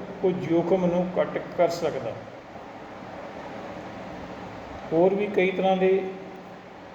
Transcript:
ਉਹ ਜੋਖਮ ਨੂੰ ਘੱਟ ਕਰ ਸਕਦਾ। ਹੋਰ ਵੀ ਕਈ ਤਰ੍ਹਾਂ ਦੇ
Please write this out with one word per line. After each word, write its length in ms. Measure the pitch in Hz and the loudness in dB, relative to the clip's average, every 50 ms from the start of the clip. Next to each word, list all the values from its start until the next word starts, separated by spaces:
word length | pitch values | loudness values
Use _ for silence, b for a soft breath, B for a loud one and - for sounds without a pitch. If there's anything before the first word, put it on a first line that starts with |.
| - - - - 202 | -4 -10 -4 0 2
ਉਹ 80 | 185 | 2
ਜੋਖਮ 540 | 175 - - 160 165 170 170 170 190 185 180 | 2 2 2 4 4 4 6 6 4 4 4
ਨੂੰ 220 | 175 175 180 180 - - 151 | 4 4 4 2 2 2 2
ਘੱਟ 200 | 147 143 - 131 - - - | 2 2 0 -4 -6 -2 2
ਕਰ 120 | 180 175 160 | 4 4 4
ਸਕਦਾ। 440 | - - 165 147 123 127 117 110 104 - - - - - - - - - - - - - - - - - - - - - - - - - - - 185 180 180 185 185 185 - - - - 185 180 180 - - - - - - - - - - - - - - - 156 | 4 2 0 0 0 -2 -4 -4 -6 -8 -10 -12 -14 -14 -14 -14 -14 -14 -14 -14 -14 -14 -14 -14 -12 -12 -12 -12 -10 -10 -10 -10 -10 -10 -10 -10 -10 -10 -10 -10 -10 -10 -10 -10 -10 -10 -10 -10 -10 -10 -10 -10 -10 -10 -10 -10 -10 -10 -10 -10 -10 -10 -4 0 4
ਹੋਰ 200 | 165 180 190 196 | 6 6 6 4
ਵੀ 140 | 202 208 | 4 0
ਕਈ 240 | 202 - 190 185 190 | 2 2 4 4 4
ਤਰ੍ਹਾਂ 260 | 185 180 185 190 190 | 4 4 4 4 4
ਦੇ 240 | 185 185 185 190 190 185 - - - - - - - - - - - - - - - - - | 6 6 6 6 4 2 0 -6 -8 -10 -12 -12 -14 -14 -14 -16 -16 -16 -16 -16 -16 -16 -16